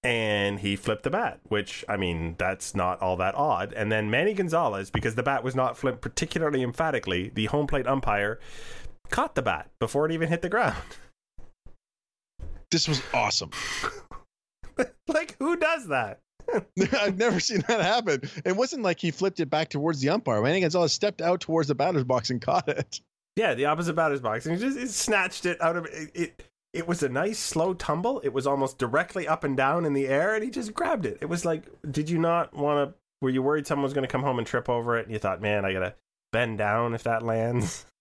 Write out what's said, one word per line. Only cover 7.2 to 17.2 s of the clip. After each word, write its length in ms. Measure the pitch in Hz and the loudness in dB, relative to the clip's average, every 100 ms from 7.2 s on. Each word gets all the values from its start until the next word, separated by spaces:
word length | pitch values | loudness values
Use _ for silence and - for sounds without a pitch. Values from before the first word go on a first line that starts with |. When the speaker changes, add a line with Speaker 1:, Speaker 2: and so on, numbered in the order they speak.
| 95 | -2
Speaker 1:
the 140 | - 107 | -2 0
home 180 | 147 147 | 0 2
plate 220 | 143 123 | 0 2
umpire 520 | 135 131 104 101 113 - - - - - - - | 0 2 2 0 -4 -10 -12 -12 -10 -12 -12 -6
caught 240 | - 294 | -2 0
the 80 | - | 0
bat 300 | 117 80 - _ | 0 -2 -6 _
before 260 | 113 139 156 | -2 0 0
it 60 | |
even 180 | 165 160 | 0 0
hit 120 | 170 | 0
the 80 | 175 | 0
ground. 280 | 208 196 101 | 0 0 -2
<laughs> 160 | - - - _ _ - - - - - _ _ _ _ _ _ - - - | -10 -16 -20 _ _ -16 -16 -18 -20 -20 _ _ _ _ _ _ -10 -10 -2
Speaker 2:
This 160 | 170 - | -2 0
was 140 | 139 - | -2 0
awesome. 380 | 127 107 - - - | 0 2 0 -4 -8
Speaker 1:
<laughs> 40 | - - - - - - - _ _ _ - - 247 - - | -8 -4 -6 -8 -14 -16 -18 _ _ _ -14 -4 -4 -4 -2
Like, 300 | 302 330 - | -2 -2 -4
who 160 | 294 349 | -2 2
does 320 | 311 330 214 | 2 0 0
that? 320 | 135 110 - _ _ - | -2 -2 -6 _ _ -4
<laughs> 480 | - - - 190 269 | -4 -4 0 2 4
Speaker 2:
I've 180 | 208 | 2
never 220 | 185 | 2